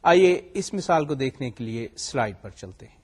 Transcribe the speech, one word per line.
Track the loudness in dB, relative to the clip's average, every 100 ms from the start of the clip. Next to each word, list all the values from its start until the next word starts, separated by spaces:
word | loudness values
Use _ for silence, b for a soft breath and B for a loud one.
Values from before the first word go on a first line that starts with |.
آئیے | 6 6 6 4 -4
اس | -8 -6
مثال | -6 0 0 0
کو | -4
دیکھنے | -4 -6 -10
کے | -8
لیے | -8 -8 -10 -12
سلائیڈ | -6 -4 -4 -6
پر | -18 -16
چلتے | -18 -18 -20
ہیں۔ | _